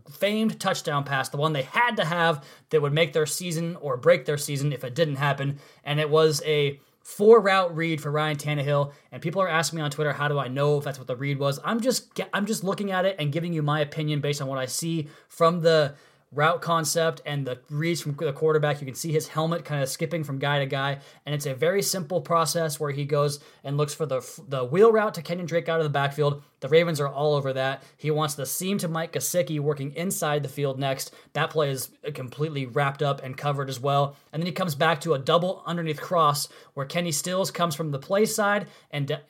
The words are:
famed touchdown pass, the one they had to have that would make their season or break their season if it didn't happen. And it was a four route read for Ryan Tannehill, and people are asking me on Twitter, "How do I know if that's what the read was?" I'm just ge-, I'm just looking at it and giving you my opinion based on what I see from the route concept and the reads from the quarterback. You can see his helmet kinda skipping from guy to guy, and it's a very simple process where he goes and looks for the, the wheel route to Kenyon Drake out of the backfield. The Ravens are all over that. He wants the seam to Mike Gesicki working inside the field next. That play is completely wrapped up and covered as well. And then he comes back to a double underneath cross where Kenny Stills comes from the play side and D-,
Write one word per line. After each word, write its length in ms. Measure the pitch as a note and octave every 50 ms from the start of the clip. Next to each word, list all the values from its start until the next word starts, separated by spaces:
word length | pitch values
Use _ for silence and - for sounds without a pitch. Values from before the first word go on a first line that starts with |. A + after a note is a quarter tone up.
| - -
famed 500 | C#3+ - G3 G3+ G#3 A3 A3 A3 - -
touchdown 440 | - F#3+ F3+ - - E3 D3 C#3+ C#3
pass, 260 | C#3 C#3 C3+ C3 -
the 80 | - C#3+
one 160 | D3 D#3+ D#3
they 100 | C#3 C3
had 320 | - - A3 A#3+ A#3+ A3+ G#3
to 80 | F3+
have 400 | D3+ F3 F3 E3 E3 E3 D3 - - - - _ -
that 120 | - D#3
would 120 | C#3+ C#3+ C#3+
make 180 | D#3+ E3+ D#3+
their 140 | - E3 D3+
season 500 | D3 - - F#3 F3+ D#3+ D#3+ E3+ E3+ F3 -
or 160 | - C#3+ B2+ A#2+
break 280 | A#2 D#3+ F3+ F3 F3
their 120 | - D3 C#3+
season 340 | - - D3 C3+ C#3 D3
if 140 | C#3 A#2+ -
it 100 | B2 A#2+
didn't 220 | C#3+ E3+ D3+ C#3 C3
happen. 420 | D3 C#3+ C#3 C#3 C#3 C#3+ C#3 - - - - _ -
And 160 | C#3 D3 D3
it 100 | D#3 D3
was 320 | D3 D#3 D#3+ D#3+ D3+ D3 -
a 340 | D3+ D3+ D3 C#3+ C#3 C#3+ - _ _ _ _
four 400 | - - - - G#3 G#3+ A#3 A3+
route 340 | F#3 G3 F#3+ F#3+ F#3 F3 E3
read 240 | D#3 E3 E3 D#3+ D3
for 120 | D3+ D3
Ryan 260 | C#3+ D3+ D#3 D#3 D3+ C#3+
Tannehill, 560 | D3 D3 D3+ D3 C3+ C#3+ D3 C#3+ C#3+ C#3+ - - _ -
and 80 | - C3
people 220 | - F3 D#3+ F#3+
are 60 | F#3+ F3+
asking 300 | D#3 D#3+ D#3+ D#3+ D#3+ E3
me 40 |
on 80 | D3+ D3
Twitter, 240 | D3 - D3+ D3 B2+
"How 140 | C3 C#3+ D3
do 100 | D3 C#3+
I 100 | C3 B2
know 300 | B2+ C#3 C#3+ D3 D3 C#3+
if 60 | C#3+
that's 160 | C#3+ C#3 C3+
what 80 | B2+ -
the 80 | B2+
read 240 | A#2+ C#3 C#3+ C#3+ C3+
was?" 200 | C#3 C#3 C#3 C#3+ -
I'm 160 | D#3+ A3 A#3+
just 340 | A3 C4 A#3 - - _ -
ge-, 140 | - F#3 -
I'm 140 | - G3 G3+
just 180 | G#3 A3+ - E3+
looking 280 | F#3+ F#3+ G3 G3+ G3
at 140 | F#3 F#3 F3+
it 100 | G3 F#3+ -
and 140 | D3+ D3
giving 200 | C#3 E3+ E3 F3
you 120 | E3+ D#3 D3
my 160 | D3 D3 D#3
opinion 420 | D3 D3 - D#3 D#3 D3+ D3+ D3
based 200 | C#3 D3 C#3+ C#3+ C#3
on 40 | C3
what 120 | C3+ C3
I 80 | C3 B2+
see 400 | - - E3+ E3 E3 E3 D3 D3 - - - _
from 340 | - - E3+ E3 F3 F3
the 340 | D#3 E3 E3 D#3 D3 C3+ - - - - _ _ _ _
route 300 | B2+ C#3 D3+ D#3+ F3 E3
concept 640 | - D#3+ E3+ E3 D#3 D3 - E3+ D#3+ E3 D3+ - -
and 220 | D3+ D3 C#3+ C3+ B2+
the 120 | B2+ B2 _ -
reads 300 | D3 D3 D#3+ E3+ E3+ D#3+
from 120 | - D3+ C#3+
the 180 | C#3+ E3 D3
quarterback. 480 | C#3 - D#3 D#3 D#3 D3+ D3 D3 C#3+ C#3+
You 60 | C#3+
can 80 | C3 A#2+
see 180 | - - E3
his 180 | D3+ D#3 D3+ -
helmet 360 | - D#3+ D#3+ E3 E3+ E3+ E3
kinda 220 | - D3 C#3+ C3+ -
skipping 360 | - - E3 D3+ F3 E3 D3+
from 140 | D3 C#3 C3+
guy 220 | C#3+ C#3+ D3 C#3+
to 80 | C#3 C3+
guy, 320 | D3 C#3 C3+ C#3 C#3 C#3 - - - - -
and 80 | C#3+ D3
it's 140 | D3 D3 C#3+
a 80 | C3
very 260 | B2 D#3 E3 F#3+ G3+
simple 400 | - - - F#3+ E3 - F#3 E3+
process 580 | C#3+ - E3+ E3 D#3+ D3+ - E3+ E3 D#3 D3 -
where 120 | D#3 C#3+
he 140 | C#3 C#3 C#3+
goes 340 | C#3 D3+ D3 D3 D3 C#3+ - - - - _ -
and 120 | C#3 C#3+ C#3+
looks 180 | D3 D3 -
for 100 | - D#3+
the, 160 | C#3+ C3+ B2+ - - - - - C3+
the 160 | C#3 C3 B2+
wheel 280 | B2 D3 F#3 G#3+ A#3
route 240 | A3 A3 G#3 G#3+ -
to 80 | E3+ D3
Kenyon 240 | - F3 F#3 F3+ D3
Drake 200 | E3 E3+ D#3+ E3
out 120 | E3 E3
of 60 | D#3
the 40 | D3
backfield. 540 | C#3 C#3+ C#3 C#3 C#3 D3 D3 D3 C#3+ C#3+ - _ _ -
The 80 | - C3+
Ravens 320 | D3+ E3 E3+ E3+ E3 C#3
are 80 | C#3+ C#3
all 280 | C3 C3+ D3 D3+ D3
over 180 | C#3+ B2+ C3+ C3
that. 300 | C3 C3 C3+ C3+ C3+ - - _
He 160 | _ - D3+
wants 240 | D3+ D3+ D#3 D3 -
the 100 | - C3+
seam 320 | - - - F3+ F#3+ G3+ G3+
to 100 | F3+ E3
Mike 240 | D#3+ D#3+ E3 E3 -
Gesicki 480 | C#3 - - - F3+ F3 E3+ D#3 D3
working 320 | C#3+ D3+ D3 C#3+ C3+ C#3 C#3+
inside 480 | C#3+ F3 G3 F#3+ - F3+ D3+ D3 D3 C#3+
the 60 | C3
field 280 | - C#3+ C#3+ C3+ C3 C3
next. 380 | C#3 C3+ C3+ C3+ - - - - - _
That 200 | - C#3+ D#3 D#3+
play 180 | - D#3 D3+ C#3
is 180 | C3+ B2+ A#2+ - _ _ - D3+ D3
completely 520 | C#3 C3 B2 - C3+ D3+ D#3+ D3 C#3 C3
wrapped 360 | B2 G#2+ C#3+ C#3+ C#3 C#3+ -
up 220 | D3+ C#3 C3+ C#3 C3+
and 140 | C3 C3+ -
covered 320 | C#3 D3 C#3+ C#3 C3+ C3+
as 100 | C3 A2+
well. 380 | B2+ C#3 C#3 C#3 C#3+ C#3 - - _ _ -
And 100 | D#3 E3+
then 20 |
he 60 | F3+
comes 240 | - - F#3 F3 C#3+
back 240 | C#3 E3 D#3+ E3+ -
to 120 | - E3 D3
a 60 | C3+
double 440 | B2+ D3+ D#3 F3 F3 F3+ F#3+ - -
underneath 360 | D#3 E3+ E3+ E3 D#3+ D3 D3
cross 480 | - - F#3 E3+ D#3 D3 C#3+ C#3+ - - - - - - -
where 120 | C#3+ C3+
Kenny 280 | C#3 - F3 F3 F3 D3+
Stills 360 | - - F3+ F#3 F#3+ F#3+ -
comes 260 | - - F3 E3+ D3
from 160 | - E3 D3+
the 60 | C#3+ C3+
play 280 | - - G3 G3 G#3+
side 420 | G#3+ G#3+ - G#3 G3+ G3+ G#3 F3 - - - _ -
and 160 | - D3 C#3+ C#3
D-, 80 | D3+ D3 - -